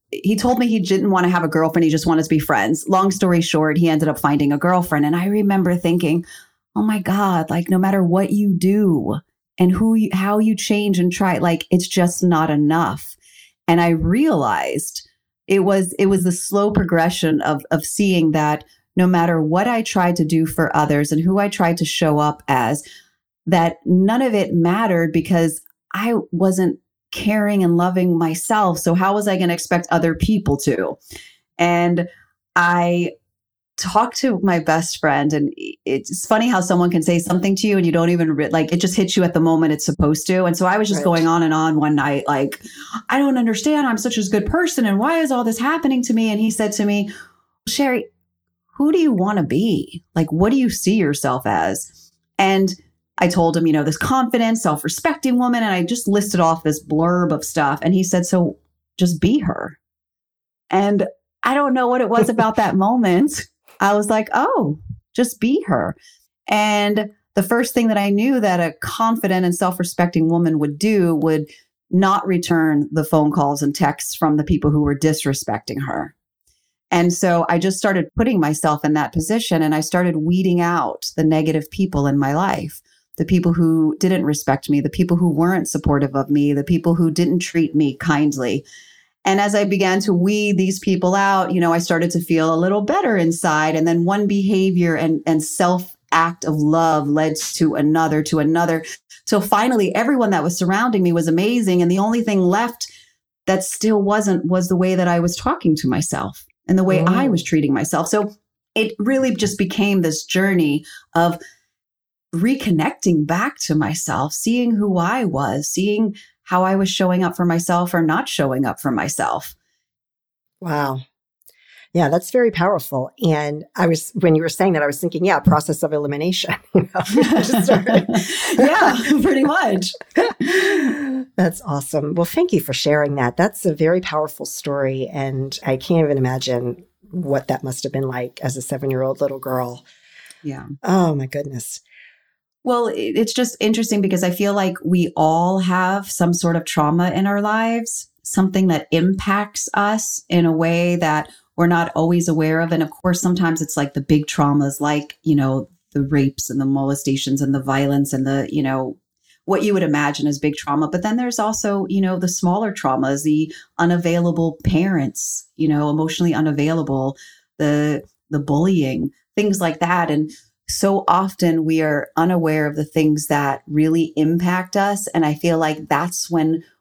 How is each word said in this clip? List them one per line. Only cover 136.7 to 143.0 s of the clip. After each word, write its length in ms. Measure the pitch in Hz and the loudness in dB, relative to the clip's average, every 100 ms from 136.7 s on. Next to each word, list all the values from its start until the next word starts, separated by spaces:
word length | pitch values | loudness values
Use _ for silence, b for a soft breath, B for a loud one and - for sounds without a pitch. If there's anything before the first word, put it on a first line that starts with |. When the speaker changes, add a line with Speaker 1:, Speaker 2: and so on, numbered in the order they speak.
| 123 - _ - | -8 -16 _ -12
Speaker 2:
what 360 | 180 143 139 131 | -8 -2 -2 -2
that 160 | 131 | -4
must 200 | 131 127 | -4 -8
have 80 | 135 | -6
been 160 | 135 135 | -4 -4
like 320 | 127 123 - | -6 -8 -6
as 140 | 131 135 | -6 -6
a 60 | |
seven-year-old 580 | - 135 139 131 135 135 | -6 -6 -4 -2 -2 -2
little 180 | 143 135 | -4 -4
girl. 460 | 131 127 123 123 B B B B B B | -6 -4 -4 -8 B B B B B B
Speaker 1:
Yeah. 240 | 147 135 127 139 | -12 -12 -14 -10
Speaker 2:
Oh, 300 | 175 190 170 143 | 0 2 2 0
my 100 | 131 | -4
goodness. 560 | 143 143 123 - - b b b b b b _ _ | -8 -8 -10 -12 -16 b b b b b b _ _
Speaker 1:
Well, 240 | - 240 233 | -2 0 0
it, 300 | - | -2